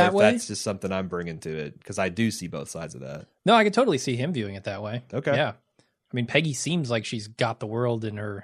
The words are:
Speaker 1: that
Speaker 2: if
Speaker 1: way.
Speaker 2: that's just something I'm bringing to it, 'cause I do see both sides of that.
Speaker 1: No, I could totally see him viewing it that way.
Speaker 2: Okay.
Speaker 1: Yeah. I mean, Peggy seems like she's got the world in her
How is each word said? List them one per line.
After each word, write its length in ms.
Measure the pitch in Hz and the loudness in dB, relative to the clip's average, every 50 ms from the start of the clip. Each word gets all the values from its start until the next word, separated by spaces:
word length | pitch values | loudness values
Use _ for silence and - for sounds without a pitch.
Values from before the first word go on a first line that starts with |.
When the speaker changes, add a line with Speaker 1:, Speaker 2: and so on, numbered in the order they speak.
Speaker 1:
that 80 | 180 180 | 6 6
Speaker 2:
if 60 | 190 | 6
Speaker 1:
way. 160 | 196 208 214 240 | 6 6 6 6
Speaker 2:
that's 140 | 233 - - | 4 0 -4
just 140 | 107 - - | -6 -4 -4
something 280 | 110 101 98 - 95 | -4 -4 -2 -2 -2
I'm 180 | 95 95 95 90 | -2 -2 -2 -2
bringing 320 | 90 87 87 85 82 80 | -4 -4 -4 -4 -6 -8
to 100 | - 82 78 78 | -6 -6 -6 -6
it, 260 | 76 73 - - - | -6 -8 -10 -12 -14
'cause 140 | - 101 101 | -6 -2 -2
I 100 | 95 92 | -2 0
do 220 | 87 98 113 113 | 0 2 0 0
see 160 | - - 92 82 | 0 -2 -6 -8
both 220 | 78 76 71 - | -8 -8 -10 -10
sides 240 | - 82 82 - 60 | -10 -10 -10 -10 -12
of 80 | 62 65 | -12 -12
that. 240 | 67 71 76 - - _ _ - | -10 -10 -12 -14 -16 _ _ 4
Speaker 1:
No, 80 | 180 226 | 6 8
I 100 | 226 214 | 8 8
could 100 | 208 196 | 6 4
totally 240 | 233 262 240 165 127 | 4 4 4 2 2
see 180 | - 143 123 | 0 -2 -2
him 160 | 117 127 165 180 | -2 -2 -2 -2
viewing 220 | 131 107 101 101 | -2 -4 -6 -8
it 100 | 98 - | -8 -8
that 180 | 107 98 92 - | -8 -6 -6 -6
way. 200 | 104 110 123 - - - | -6 -6 -8 -8 -8 -8
Speaker 2:
Okay. 220 | 123 - 156 139 | -4 -2 0 2
Speaker 1:
Yeah. 140 | 143 151 123 110 | 2 0 0 -4
I 640 | - _ _ _ _ _ _ _ _ _ _ - | -8 _ _ _ _ _ _ _ _ _ _ -4
mean, 100 | 123 120 | -4 -2
Peggy 280 | 113 - 147 160 156 135 | 2 2 2 2 2 -2
seems 360 | - - 147 170 175 147 120 | -4 -2 -2 -2 -2 0 0
like 140 | 117 113 107 | -2 -2 -2
she's 240 | - - 113 104 107 | -2 -6 -6 -8 -8
got 320 | 110 - 127 117 113 - | -4 -2 0 0 0 -2
the 60 | - | -6
world 380 | 107 110 117 123 120 120 113 110 | -4 -2 0 0 2 0 0 -2
in 100 | 110 104 | -4 -4
her 240 | 104 107 107 101 98 | -6 -6 -6 -6 -8